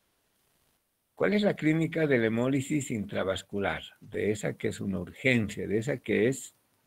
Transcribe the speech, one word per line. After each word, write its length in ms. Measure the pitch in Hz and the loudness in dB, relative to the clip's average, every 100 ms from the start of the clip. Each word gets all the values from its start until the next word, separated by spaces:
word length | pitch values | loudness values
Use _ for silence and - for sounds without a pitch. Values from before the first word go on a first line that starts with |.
| _ _ _ _ _ _ _ _ _ _ _ | _ _ _ _ _ _ _ _ _ _ _
¿Cuál 200 | - 165 | -2 0
es 80 | 208 | 2
la 120 | 202 | 2
clínica 520 | - 151 160 160 160 156 | 2 2 2 2 0 4
de 120 | 127 | 4
la 80 | 113 | 4
hemólisis 640 | 113 127 139 135 151 127 | 2 2 0 0 -2 -2
intravascular? 920 | 110 - - 92 92 - 101 92 80 - - | -4 -4 -2 -2 -2 -4 -2 -2 -2 -8 -18
De 320 | - 95 98 | -10 -2 -2
esa 220 | 107 - | 0 -4
que 140 | - 110 | -4 -4
es 120 | 101 | -4
una 180 | 104 92 | -4 -4
urgencia, 680 | 87 - 135 120 101 - 90 | -6 -4 2 2 0 -4 -2
de 100 | 104 | -2
esa 200 | 117 135 | -2 -4
que 300 | - 101 117 | 0 2 2
es 260 | 135 - - _ _ | 0 -6 -20 _ _